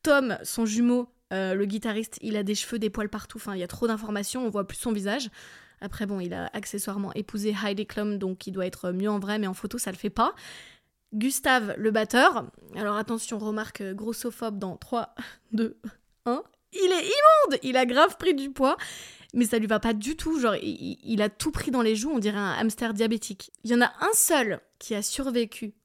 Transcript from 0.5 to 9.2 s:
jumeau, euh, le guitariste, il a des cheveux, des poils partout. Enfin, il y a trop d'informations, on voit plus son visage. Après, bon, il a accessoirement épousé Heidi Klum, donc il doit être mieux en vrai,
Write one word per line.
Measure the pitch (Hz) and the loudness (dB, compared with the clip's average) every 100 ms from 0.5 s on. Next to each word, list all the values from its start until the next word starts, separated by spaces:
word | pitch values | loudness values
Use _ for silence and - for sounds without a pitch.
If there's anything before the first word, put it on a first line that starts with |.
| - 226 | -2 0
jumeau, | 214 240 247 240 _ _ | 2 4 2 -2 _ _
euh, | 185 190 | -4 -2
le | 185 202 | 0 0
guitariste, | 208 226 214 226 - | -2 -4 -6 -8 -8
il | 220 214 | -4 -2
a | |
des | 196 208 | -2 -2
cheveux, | - 233 | -4 -4
des | 214 | -4
poils | 208 208 | -4 -6
partout. | 214 - 226 | -8 -12 -14
Enfin, | 214 | -8
il | 190 | -8
y | |
a | 180 | -8
trop | - 233 | -2 -2
d'informations, | 220 214 208 208 254 | -2 -4 -4 -4 -4
on | 240 | -2
voit | 202 196 | -2 -4
plus | - | -6
son | 247 | -4
visage. | 208 196 247 233 - - - - _ | -2 -2 -4 -6 -12 -20 -20 -20 _
Après, | 196 - 202 | -12 -6 -4
bon, | 196 | -4
il | 180 | -6
a | 175 170 | -6 -8
accessoirement | 208 202 202 202 196 196 | -8 -8 -8 -6 -4 -6
épousé | - 202 208 214 202 | -6 -6 -2 -2 0
Heidi | 208 202 208 | -2 -4 -4
Klum, | - 208 202 | -4 -2 -2
donc | 190 185 - | -4 -4 -6
il | |
doit | 190 180 | -4 -4
être | 180 180 | -4 -4
mieux | 180 208 | -2 0
en | |
vrai, | 208 | 0